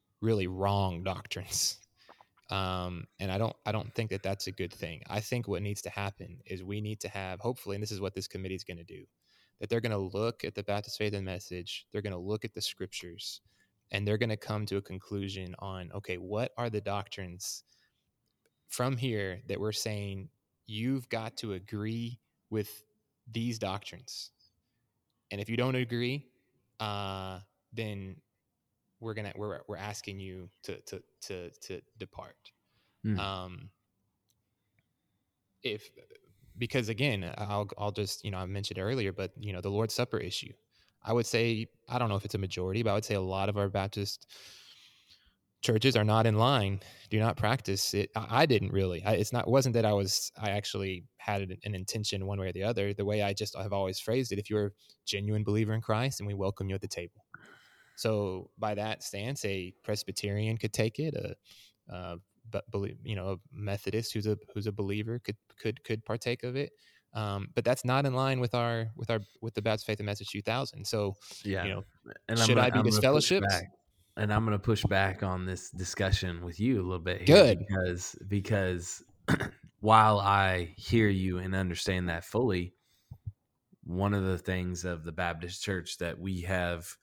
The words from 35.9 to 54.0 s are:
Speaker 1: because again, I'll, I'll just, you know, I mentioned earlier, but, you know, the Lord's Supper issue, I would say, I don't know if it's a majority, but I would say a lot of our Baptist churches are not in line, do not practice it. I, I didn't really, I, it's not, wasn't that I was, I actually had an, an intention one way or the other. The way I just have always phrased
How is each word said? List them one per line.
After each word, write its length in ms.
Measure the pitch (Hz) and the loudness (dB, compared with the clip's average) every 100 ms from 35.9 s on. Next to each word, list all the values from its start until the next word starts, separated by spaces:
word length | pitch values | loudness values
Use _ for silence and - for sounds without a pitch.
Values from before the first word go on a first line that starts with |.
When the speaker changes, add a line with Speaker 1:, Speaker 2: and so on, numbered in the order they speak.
| - - - _ _ - - | -20 -20 -20 _ _ -20 -8
Speaker 1:
because 320 | 120 135 110 | -2 -2 -2
again, 420 | 107 117 104 85 - | 0 0 0 -4 -6
I'll, 320 | 104 104 101 - | -2 -2 -2 -4
I'll 140 | 104 | -4
just, 320 | 104 101 - | -2 -4 -4
you 80 | 104 | -6
know, 60 | 92 | -6
I 80 | 92 | -4
mentioned 340 | 98 98 90 | -6 -4 -4
earlier, 320 | 95 131 98 | -2 0 0
but, 200 | 90 95 - | -2 -6 -6
you 160 | 104 | -6
know, 80 | 92 | -4
the 80 | 98 | 0
Lord's 240 | 101 113 | 0 2
Supper 240 | - 120 110 | 0 0 -2
issue, 360 | 110 - - - _ _ _ _ | -2 -6 -8 -16 _ _ _ _
I 100 | - | 0
would 120 | 120 113 | 2 4
say, 420 | 117 117 110 113 _ - | 4 4 2 -4 _ -4
I 100 | 123 | 0
don't 100 | 117 | 2
know 60 | 101 | 0
if 100 | 101 | -2
it's 100 | 95 | -4
a 40 | |
majority, 440 | 95 92 92 104 | -2 -2 0 2
but 80 | 113 | 2
I 20 | |
would 120 | 101 - | 2 2
say 100 | 101 | 0
a 60 | |
lot 280 | 92 95 98 | 0 0 0
of 80 | 101 | 2
our 120 | 101 | 2
Baptist 580 | 101 98 - 98 - - - - - - - - _ _ - _ _ _ _ | 2 0 -2 -4 -6 -14 -20 -20 -20 -20 -20 -20 _ _ -20 _ _ _ _
churches 340 | - 110 131 117 | 2 6 6 6
are 80 | 107 | 6
not 200 | 110 113 | 6 6
in 120 | 107 | 6
line, 420 | 123 135 98 98 - - - | 6 4 2 -2 -8 -20 -2
do 100 | 107 | 2
not 160 | 113 - | 2 2
practice 580 | 107 131 - 95 - | 0 0 0 0 0
it. 160 | 101 98 110 | 0 0 -4
I, 120 | - | 0
I 160 | 120 156 | 4 6
didn't 260 | 113 95 | 6 4
really, 320 | 98 92 85 | 2 2 0
I, 100 | 101 | 2
it's 200 | 101 107 | 2 2
not, 140 | 120 - | 0 4
wasn't 260 | 135 127 | 4 6
that 120 | 117 110 | 4 4
I 80 | |
was, 380 | 101 95 - - - | 4 2 0 -4 -4
I 100 | 107 | -2
actually 520 | 101 - 101 98 92 - - | -2 -2 -4 -4 -4 -10 -8
had 240 | - 101 | -2 -2
an, 160 | 95 92 | -2 -6
an 120 | 104 98 | -4 -4
intention 500 | 95 113 104 98 95 | -4 -4 -2 -2 -2
one 140 | 98 | -2
way 80 | 95 | -2
or 60 | |
the 100 | 92 | -2
other. 300 | 104 104 101 | 0 2 0
The 120 | 104 101 | 0 2
way 160 | 107 | 2
I 120 | 101 | 2
just 220 | 98 104 - | 0 -4 -4
have 160 | 98 | -2
always 260 | 98 95 | 0 0
phrased 320 | 95 | -2